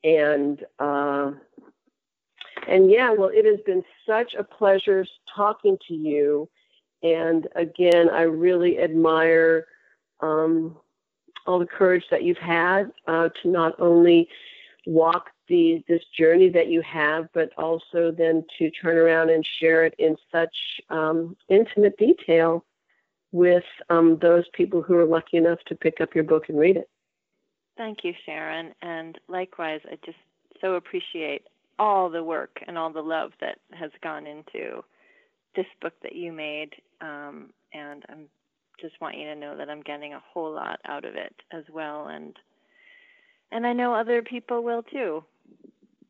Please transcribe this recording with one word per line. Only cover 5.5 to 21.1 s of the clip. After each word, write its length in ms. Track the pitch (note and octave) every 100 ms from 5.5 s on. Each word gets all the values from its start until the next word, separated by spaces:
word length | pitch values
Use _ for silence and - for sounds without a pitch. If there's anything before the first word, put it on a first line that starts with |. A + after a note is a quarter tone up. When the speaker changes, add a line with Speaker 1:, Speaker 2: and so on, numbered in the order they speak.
| G#3+ G#3 F#3+ -
Speaker 1:
to 60 |
you. 540 | E3 D#3 D3 C#3+ D3 D#3 _ _ _ _ _
And 460 | E3 E3 E3 E3 D#3 -
again, 540 | E3 - F3+ E3+ E3+
I 120 | -
really 560 | E3 D#3+ F3 F3+ F3 -
admire, 880 | - D#3+ D#3+ D#3+ D#3+ E3 E3 E3 D#3+ _ _ _ _ _
um, 560 | D#3+ D#3 D#3+ E3 D#3+ D#3+ _ _ _ _ _ - -
all 120 | F3+
the 80 | F3
courage 380 | - F#3+ F#3 -
that 120 | E3+
you've 140 | F3 F3
had, 560 | E3+ E3+ F3 F#3+ G3+ - -
uh, 240 | E3 E3 -
to 60 | F3
not 260 | F3+ E3 -
only 480 | F3 E3+ E3+ E3+ E3 - - - - _ -
walk 440 | D#3+ E3 F3 - _ _
the, 340 | F3 E3 E3 -
this 140 | E3+ - -
journey 300 | D#3+ E3+ F#3
that 200 | E3+ -
you 120 | E3
have, 480 | D#3+ D#3+ D3+ D#3 D#3+
but 160 | E3+ D#3 -
also 520 | D#3+ E3 - E3+ E3+
then 340 | E3 E3 D#3+ D#3+ -
to 120 | D#3+
turn 260 | - E3+ E3
around 320 | E3 E3 D#3+
and 180 | D#3+ D#3+ -
share 240 | D#3+ E3
it 100 | D#3+ -
in 180 | D#3+ D3+ _
such, 220 | E3 E3 - - - -
um, 480 | D#3+ D#3